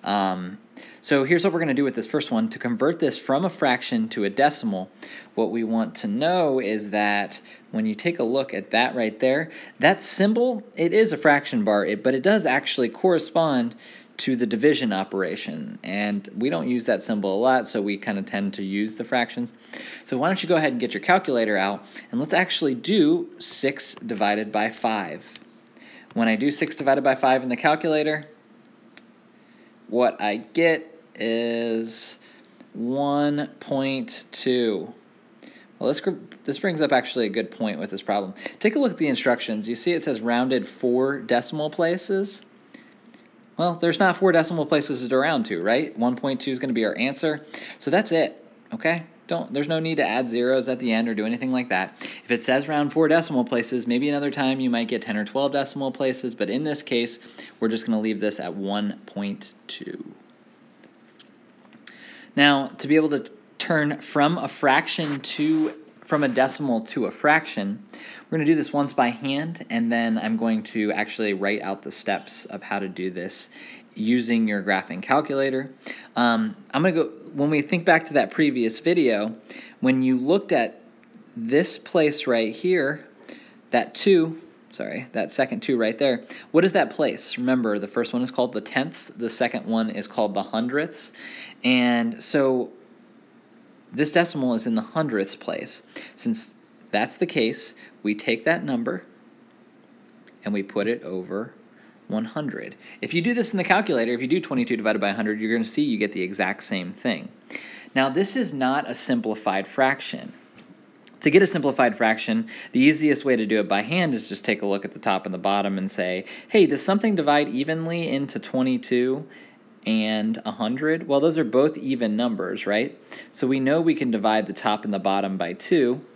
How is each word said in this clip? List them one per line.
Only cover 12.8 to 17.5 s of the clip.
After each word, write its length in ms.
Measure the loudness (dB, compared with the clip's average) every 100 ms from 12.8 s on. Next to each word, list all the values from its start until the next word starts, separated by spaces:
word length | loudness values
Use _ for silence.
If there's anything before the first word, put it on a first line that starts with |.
| -2
correspond 840 | 2 2 2 2 0 2 2 0 -4 -20 -20 -20 -8
to 180 | -2 0
the 100 | 0
division 480 | 4 4 4 2
operation. 840 | 0 -2 -2 -2 -4 -8 -8 -10 -12
And 480 | -8 -4 -2 -2 -6 -4
we 140 | -2
don't 160 | -2 -2
use 180 | -2 0
that 160 | -2
symbol 340 | 0 -2 0 2
a 60 |
lot, 260 | 4